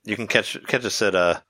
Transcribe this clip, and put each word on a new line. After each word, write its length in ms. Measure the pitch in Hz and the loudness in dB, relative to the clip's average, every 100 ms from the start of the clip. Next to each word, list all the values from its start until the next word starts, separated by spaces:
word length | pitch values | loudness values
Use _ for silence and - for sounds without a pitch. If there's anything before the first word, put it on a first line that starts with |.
you 120 | - 107 | -8 -6
can 100 | 110 | 0
catch, 300 | 117 101 - - | 0 0 -6 -4
catch 180 | 131 120 | -2 -2
us 160 | - | 0
at, 100 | 104 | 2
uh, 280 | 90 87 - - | 4 4 2 -4